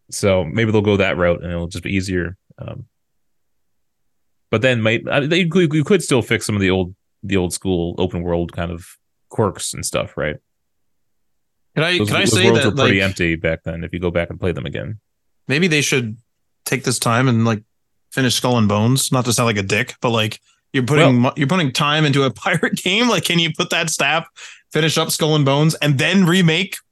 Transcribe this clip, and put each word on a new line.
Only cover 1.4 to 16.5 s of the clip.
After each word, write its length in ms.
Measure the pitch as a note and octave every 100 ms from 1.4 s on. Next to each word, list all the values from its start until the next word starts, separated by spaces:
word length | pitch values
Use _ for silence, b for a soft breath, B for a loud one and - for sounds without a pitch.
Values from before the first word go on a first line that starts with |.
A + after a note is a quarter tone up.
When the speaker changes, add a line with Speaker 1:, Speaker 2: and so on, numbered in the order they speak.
Speaker 1:
and 80 | F2
it'll 160 | F2 E2+
just 160 | F2+
be 100 | -
easier. 420 | F#2+ F#2 F2+ E2+ F#2+ _ -
Um, 280 | G2 A#2 - _ _ _ _ _ _ _ _ _ _ _ _ _ _ _ _
but 100 | A2+
then 200 | B2+ B2
might, 240 | A2 A#2 -
I, 120 | C3
they, 200 | C#3+ E3+
you 80 | F3
could, 240 | F3+ E3+
you 120 | D#3
could 180 | C#3 G3+
still 180 | - C3
fix 220 | G#2+ A2+
some 100 | -
of 60 | G#2
the 100 | F#2+
old, 240 | F#2+ F2+ F#2+ _ _
the 140 | G2 F#2+
old 160 | F2+
school 400 | - F#2+ F2+ E2+ -
open 240 | F2+ F2+
world 300 | F2 E2+ E2+
kind 180 | - E2+
of 160 | E2+ - - _ _ _
quirks 420 | - G#2 - -
and 140 | - -
stuff, 300 | C#2 - -
right? 180 | D2 D2+ _ _ _ _ _ _ _ _ _ _ _ _ _
Speaker 2:
Can 100 | -
I, 120 | E3 F3+
Speaker 1:
Those, 100 | G#2
Speaker 2:
can 80 | -
I 40 |
Speaker 1:
those 120 | F#3+
Speaker 2:
say 100 | - -
Speaker 1:
worlds 140 | -
Speaker 2:
that, 60 | C3+
Speaker 1:
were 60 | C3+
pretty 240 | C3+ G2
Speaker 2:
like, 80 | G2
Speaker 1:
empty 280 | G2 E2+ E2
back 260 | E2 D#2+
then. 180 | - E2
If 120 | E2+
you 40 | F2
go 120 | F2+
back 180 | E2+ E2+
and 100 | E2+
play 140 | F#2
them 140 | E2 -
again, 320 | - - A2 _ _ _ _ -
Speaker 2:
maybe 200 | C#3 F#3
they 120 | D3+
should 380 | B2+ C#3+ A#2 A2+ _ _ _